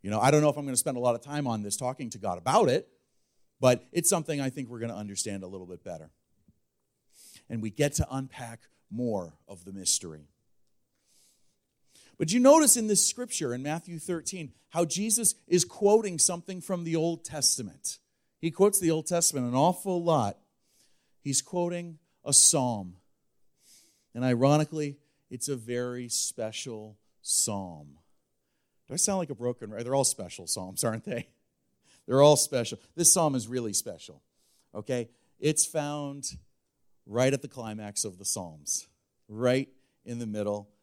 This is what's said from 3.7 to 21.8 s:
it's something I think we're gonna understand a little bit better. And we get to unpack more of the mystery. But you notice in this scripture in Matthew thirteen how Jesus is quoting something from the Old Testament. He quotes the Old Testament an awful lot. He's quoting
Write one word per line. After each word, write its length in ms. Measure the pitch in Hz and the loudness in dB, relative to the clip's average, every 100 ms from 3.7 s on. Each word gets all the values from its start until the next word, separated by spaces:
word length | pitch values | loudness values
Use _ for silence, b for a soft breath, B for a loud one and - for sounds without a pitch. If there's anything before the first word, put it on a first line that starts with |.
| 123 - | 4 0
it's 160 | 170 170 | -2 0
something 320 | 180 156 147 | 0 -2 -4
I 80 | 135 | -4
think 200 | 135 120 | -6 -12
we're 100 | 120 | -8
gonna 160 | 117 101 | -8 -8
understand 480 | 104 98 107 98 | -8 -6 -6 -6
a 40 | 92 | -8
little 200 | 95 90 | -12 -12
bit 160 | 90 | -14
better. 280 | 98 82 78 _ _ _ _ _ _ _ _ _ _ B B B _ | -12 -14 -14 _ _ _ _ _ _ _ _ _ _ B B B _
And 120 | 113 | -8
we 80 | 107 | -8
get 240 | 101 143 | 0 0
to 140 | - - | 0 -2
unpack 520 | 135 135 - 117 117 _ _ _ | -4 -8 -12 -14 -16 _ _ _
more 480 | 107 120 101 85 _ - | -6 -2 -2 -6 _ -20
of 160 | 92 90 | -18 -14
the 60 | |
mystery. 560 | 98 90 - 87 76 73 _ _ _ _ _ _ _ _ _ _ _ _ _ _ _ _ b b _ | -6 -2 -2 -4 -16 -20 _ _ _ _ _ _ _ _ _ _ _ _ _ _ _ _ b b _
But 140 | 160 | 0
you 80 | 240 | 6
notice 380 | 254 320 285 247 | 8 10 8 4
in 100 | 214 | 4
this 180 | 202 - | 2 2
scripture 480 | - 247 - 147 | -2 -6 -4 -4
in 80 | 123 | -4
Matthew 380 | 143 165 170 165 | -4 -6 -8 -12
thirteen 540 | - 170 - 190 147 b b | -6 -6 -6 -10 -12 b b
how 160 | 160 170 | -2 0
Jesus 500 | 180 214 233 220 - _ | 0 0 2 0 -2 _
is 180 | 175 170 | 2 2
quoting 520 | - 202 214 214 170 | 2 6 6 4 0
something 440 | - 175 180 185 | 0 0 -8 -10
from 240 | 151 180 165 | -4 -4 0
the 100 | 160 | 0
Old 300 | 165 165 - | 0 -2 -8
Testament. 720 | 156 135 - 104 - - - _ _ _ _ | 0 0 0 -6 -8 -10 -10 _ _ _ _
He 120 | 165 | -6
quotes 280 | - 202 202 | 4 4 4
the 100 | 175 | 2
Old 160 | 160 156 | 0 0
Testament 420 | 175 - 143 123 | 0 0 0 0
an 60 | |
awful 480 | 127 160 180 196 180 | 4 2 2 -4 0
lot. 360 | 170 151 104 - _ _ _ _ _ _ _ _ | 2 2 2 -4 _ _ _ _ _ _ _ _
He's 220 | 143 131 | -4 -4
quoting 560 | - 180 175 175 | -2 -4 -2 -4